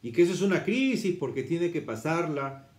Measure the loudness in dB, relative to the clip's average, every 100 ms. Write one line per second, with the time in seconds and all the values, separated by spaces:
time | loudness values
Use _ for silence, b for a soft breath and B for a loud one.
0 | -4 4 4 4 2 2 0 0 2 2
1 | 0 -2 -2 -4 -2 0 0 -2 -6 -6
2 | -2 0 0 -2 -4 -8 -18